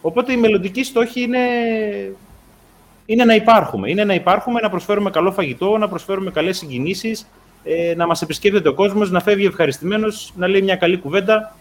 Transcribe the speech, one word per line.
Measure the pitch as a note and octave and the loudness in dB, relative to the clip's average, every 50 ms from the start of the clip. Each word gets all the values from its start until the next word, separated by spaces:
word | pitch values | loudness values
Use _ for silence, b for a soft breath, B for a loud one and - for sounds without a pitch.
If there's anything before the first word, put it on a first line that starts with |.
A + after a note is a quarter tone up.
Οπότε | - E3 E3+ A#3 A#3 C4 B3+ | -4 0 -2 -2 -2 0 0
η | |
μελλοντική | A#3+ A#3 A3 G#3+ F#3+ F3+ G3 F#3 B3+ C4 | 2 2 2 2 2 -2 -2 -4 -4 -6
στόχη | - - A#3 A#3+ A#3+ - B3 | -2 0 -2 -2 0 -2 -4
είναι, | B3 A#3+ B3 B3+ B3 B3 A#3+ A#3+ A#3 A3+ A3+ A3 G#3+ G#3 G3+ G3+ G3 G3 G3 - - - - - _ _ _ _ _ _ _ _ _ _ _ _ _ | -4 -2 0 0 0 0 0 -2 -2 -2 -2 -2 -4 -4 -6 -8 -10 -10 -12 -16 -20 -20 -20 -20 _ _ _ _ _ _ _ _ _ _ _ _ _
είναι | - A3 A#3 B3 | -2 2 4 6
να | A#3 A3+ | 6 6
υπάρχουμε. | G#3+ A3 A3+ A3+ G#3 D#3 - - G#2 G2 A2+ | 6 6 6 6 6 4 2 -4 -6 -4 -2
Είναι | E3+ G3+ G#3 | -2 0 0
να | G3+ F#3+ | 0 0
υπάρχουμε, | E3+ F3+ F3+ F#3+ - - B3 A#3 A#3 | 0 2 2 0 2 0 -2 -2 -2
να | A3 G#3 | -2 -2
προσφέρουμε | F3+ F3 - - G#3 G3+ G3+ F#3+ | -4 -4 -2 -2 -2 0 0 0
καλό | F#3 D#3+ E3 F#3+ | 0 2 0 2
φαγητό, | F#3 G3+ F3+ C#3 B2 - F3 G3 G#3+ | 0 0 -4 -4 -4 -4 0 0 2
να | A3 G#3+ | 2 0
προσφέρουμε | G3+ F3+ E3 - - G3 F#3+ F#3+ F3+ | -2 -4 -8 -6 -6 -4 -4 -4 -4
καλές | - D#3 D#3+ F#3 F#3 | -2 -2 -2 -2 -4
συγκινήσεις, | F#3 E3+ D3 C3 A#2+ C3+ E3+ F#3+ F#3 - A3 A3+ G#3+ - _ _ _ _ _ _ _ _ | -6 -8 -8 -6 -4 -4 -4 -4 -4 -6 -6 -6 -6 -10 _ _ _ _ _ _ _ _
ε, | D#3+ D#3+ E3+ E3+ E3+ E3+ | -4 -2 0 0 -2 0
να | E3 E3+ | -2 0
μας | E3+ E3+ - | 0 0 -2
επισκέπτεται | - D#3 D#3 - - G3+ G3 G3+ D#3+ D3+ | -2 -6 -8 0 0 2 2 4 2 2
ο | C3+ | 2
κόσμος, | D#3 G3 G3+ F#3+ G#3+ G#3 F#3+ | 2 0 2 2 0 0 2
να | F3+ F3+ | 0 0
φεύγει | E3+ G#3 G#3 G3 G3+ | 2 2 2 4 2
ευχαριστημένος, | F#3 - - E3 C#3+ C3 - D3+ F3+ G#3 G#3+ G#3+ G#3+ G#3 - - - - | 0 2 2 0 0 0 -4 -4 -4 -2 -2 -2 -2 -4 -6 -16 -16 -8
να | F3 F3+ | -4 -2
λέει | F3+ G3 G3 | 2 2 2
μια | G3 F#3+ F#3 | 2 2 0
καλή | F3+ F3 E3+ F#3 | 2 2 0 0
κουβέντα | F3+ - C#3 D#3+ G3+ F#3+ G#3+ A3 G#3+ G#3+ - - _ | -2 -4 -2 -2 0 2 2 0 0 0 -6 -18 _